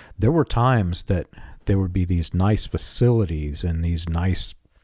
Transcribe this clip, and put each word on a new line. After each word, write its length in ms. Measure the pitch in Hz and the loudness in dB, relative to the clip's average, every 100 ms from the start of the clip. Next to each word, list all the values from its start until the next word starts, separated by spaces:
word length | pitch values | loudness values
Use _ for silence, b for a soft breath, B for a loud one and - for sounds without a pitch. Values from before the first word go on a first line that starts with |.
| B B | B B
there 140 | 113 | 2
were 120 | 165 | 2
times 600 | - 117 127 120 90 87 | 2 2 2 2 0 -2
that 240 | - 90 - - B B - | -2 -4 -4 -14 B B 0
there 120 | 98 | 0
would 140 | 92 | 0
be 120 | 92 | 0
these 300 | 90 87 - | 0 0 0
nice 320 | 90 98 104 - | 0 2 2 -2
facilities 960 | - - - 120 117 85 78 73 73 | -4 -2 2 4 4 0 -2 -6 -4
and 220 | 87 82 | -2 -2
these 240 | 85 82 85 | -2 -2 -2
nice 460 | 82 92 92 - - _ _ | -2 0 -2 -4 -12 _ _